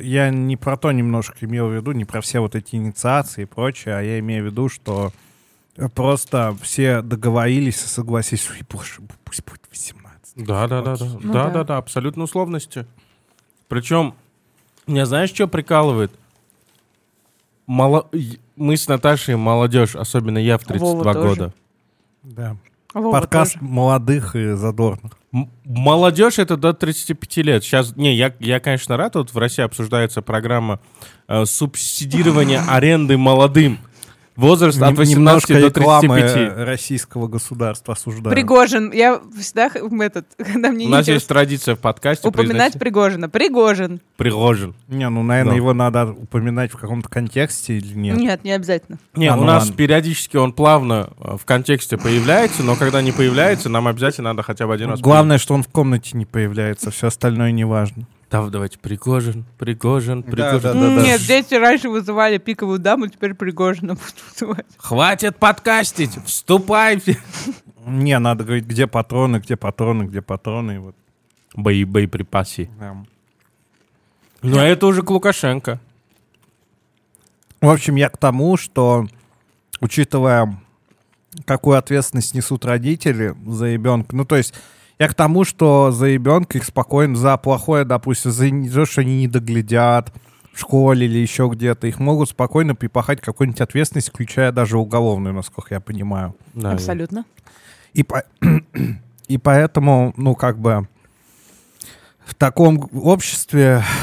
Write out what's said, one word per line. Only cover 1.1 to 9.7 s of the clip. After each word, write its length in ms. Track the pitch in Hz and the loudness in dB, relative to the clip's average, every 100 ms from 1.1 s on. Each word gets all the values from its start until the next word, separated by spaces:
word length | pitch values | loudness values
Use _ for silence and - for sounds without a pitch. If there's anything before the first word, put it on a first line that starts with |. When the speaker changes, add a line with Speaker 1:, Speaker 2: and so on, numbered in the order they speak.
| 117 107 - 110 | -2 -6 -10 -8
Speaker 1:
имел 220 | 120 117 | -4 -4
в 40 | |
виду, 180 | 110 117 | -4 -6
не 140 | 135 104 | -6 -6
про 160 | 113 | -8
все 180 | - 123 | -6 -4
вот 160 | 110 110 | -4 -4
эти 200 | 101 117 | -8 -8
инициации 680 | 110 104 123 139 139 - | -8 -6 -2 -2 -2 -10
и 20 | 101 | -14
прочее, 500 | - 127 123 - 101 | -6 -6 -6 -8 -6
а 60 | |
я 160 | 104 113 | -6 -6
имею 240 | 110 110 | -6 -6
в 40 | 104 | -6
виду, 200 | 104 131 | -4 -6
что 460 | - - 101 98 - _ _ _ _ _ - 135 | -6 -8 -4 -6 -8 _ _ _ _ _ -10 -10
просто 640 | - 131 139 - 131 113 101 | -4 -2 -2 -2 -2 -2 -4
все 400 | - - 135 120 | -10 -2 0 0
договорились 800 | 113 117 120 117 117 131 139 113 | -2 -4 0 0 0 0 -2 -4
и 40 | - | -8
согласились, 640 | - 113 117 110 110 - | -8 -4 -4 -4 -6 -8
"Ой, 120 | - - | -12 -16
боже, 260 | - - - - - | -16 -16 -20 -20 -20
пусть 220 | - - - | -18 -16 -16
будет 160 | - | -20
восемнадцать". 400 | _ | _